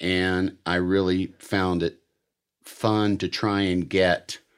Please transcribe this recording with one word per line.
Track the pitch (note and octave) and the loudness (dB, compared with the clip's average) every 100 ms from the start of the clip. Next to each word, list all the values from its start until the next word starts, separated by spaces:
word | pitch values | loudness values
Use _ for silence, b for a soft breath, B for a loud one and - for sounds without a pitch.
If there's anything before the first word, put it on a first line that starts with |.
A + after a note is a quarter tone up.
And | F2+ F#2 F#2 F2+ F#2+ - E2+ | -2 0 2 0 -2 -4 -2
I | F2+ | 0
really | F2+ G2 F#2 F#2 F#2+ - | 2 2 2 0 -2 -10
found | - G2 F#2 F2 | -4 0 0 0
it | E2 - _ _ _ _ _ _ | -2 -6 _ _ _ _ _ _
fun | - - A2 G#2+ G#2 G2 | -20 -4 0 2 0 0
to | F#2 | -4
try | - G#2+ G2+ | -4 -2 0
and | F#2+ F2+ D2 | 0 -2 0
get | F#2+ F#2 - - - _ | 2 2 2 -4 -16 _